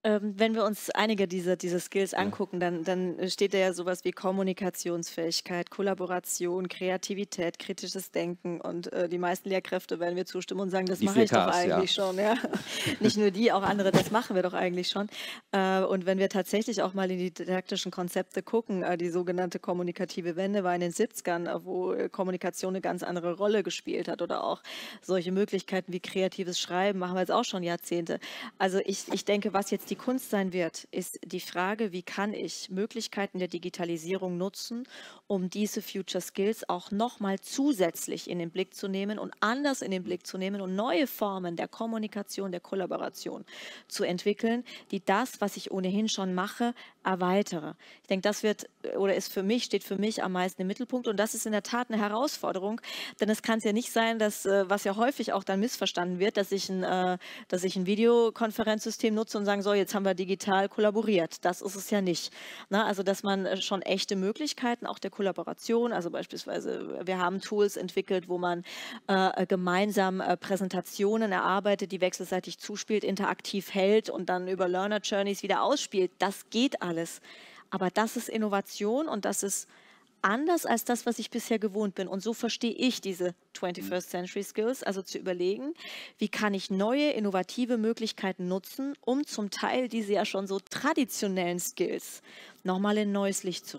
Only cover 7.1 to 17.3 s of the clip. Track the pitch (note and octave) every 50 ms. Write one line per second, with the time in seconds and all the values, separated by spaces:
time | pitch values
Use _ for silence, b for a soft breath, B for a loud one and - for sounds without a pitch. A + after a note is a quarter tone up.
7.1 | G#3 F#3 G3+ - - - F3 E3+ E3+ - - - F#3+ - - F3+ - F#3+ F3+ -
8.1 | - E3+ E3+ F3 F3 - - F3 E3+ - - - F3 E3+ E3+ - - - F3+ E3
9.1 | F3 F3 F3+ F3 F3+ F#3 - G3 F#3+ F#3 - - F#3 F#3 - - F#3 E3 F3 F3
10.1 | F3+ F3+ F3+ - - F#3 F3 - F#3+ F#3 G3 F#3+ F3+ F#3+ F#3 F3+ F#3+ F#3+ G#3 F#3+
11.1 | G3 B3 A3+ G3+ - G#2+ - - E3 - - - - - F#3+ F3+ - G3+ G3 F#3+
12.1 | F#3 F#3+ G#3 G#3+ A#3 B3+ - - - - - - - - - - C#4+ - G#3 B3
13.1 | - G#3 G#3 G3+ F3+ G3 A#3+ A#3 E3 G3 - F#3 G3+ G3+ F#3+ F#3+ F#3+ F#3+ F#3+ -
14.1 | G3+ A3+ B3 - G#3+ F#3 F3+ F3+ F#3 F3+ F#3 F3+ F3 F3+ F3+ - - G3 G3+ G#3+
15.1 | B B B B B B B _ - G3 F#3+ F#3+ F#3+ F#3+ F#3+ - G3 F#3+ F3 F#3
16.1 | F#3+ F#3+ G3 F#3+ - F#3+ F3+ - - G3+ A3+ - G#3+ F#3 - F#3+ F#3 G3 F#3+ F#3
17.1 | F#3 F3+ F3+ F#3